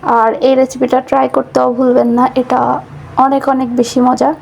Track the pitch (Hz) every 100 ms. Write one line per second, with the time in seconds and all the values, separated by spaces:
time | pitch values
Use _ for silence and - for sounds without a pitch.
0 | - 233 226 220 262 262 262 254 254 254
1 | 240 277 262 269 262 262 254 240 254 247
2 | 240 240 254 262 247 247 240 262 - -
3 | - - 262 277 269 262 254 240 233 -
4 | 254 247 262 320